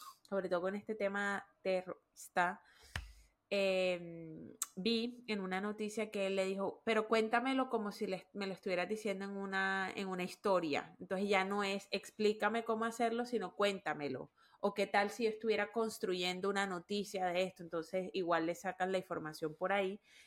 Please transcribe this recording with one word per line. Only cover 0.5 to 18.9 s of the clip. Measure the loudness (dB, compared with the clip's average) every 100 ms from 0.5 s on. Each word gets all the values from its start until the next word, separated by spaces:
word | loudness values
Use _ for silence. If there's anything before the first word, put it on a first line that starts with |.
| 2
con | 0 -2
este | -4
tema | -2 0 0 0 -2 -4 _
terrorista, | 0 0 -2 -12 _ -20 -4 2 2 0 _ -20 -12 -12 -12 -20 -20 _ -2
em, | 2 4 4 4 2 -4 -10 -10 -12 -12 -6 -6
vi | -2 2 2 0 -6 -6
en | -4
una | -2 -2
noticia | -2 -4 -4 -2 -4
que | -2 0
él |
le | 0 0
dijo, | 0 -2 -2
"Pero | 0 2 4
cuéntamelo | 2 4 2 2 2 2
como | 0 -2
si | -4 -4
le, | -4 -8
me | -6 -6
lo |
estuvieras | -4 -2 0 0
diciendo | -2 -2 -4
en | -4 -6
una, | -2 0 2 0 -2
en | -2 -4
una | -2
historia". | -4 -2 4 4 4 -2 -2 -12
Entonces | -6 -2 4
ya | 4
no | 4 0
es, | 0 -2 -2
"Explícame | -4 -4 2 2 4 2 0
cómo | 0 0 0
hacerlo", | 0 0 2
sino, | 0 -2 -4
"Cuéntamelo". | 2 2 2 -2 -2 -2 -4 -8 _ -20 -2
O, | -2
"¿Qué | 0 2
tal | 4 2
si | 2
yo | 0
estuviera | 0 0 2 2
construyendo | 0 -2 -2 -2 0 0 0 0
una | 2 0
noticia | -2 -2 -4 -2 -2 0
de | 2
esto?". | 0 -2
Entonces | -6 -6 -2 -4 -2
igual | -2 2 2 2
le | -2
sacan | -4 -2 0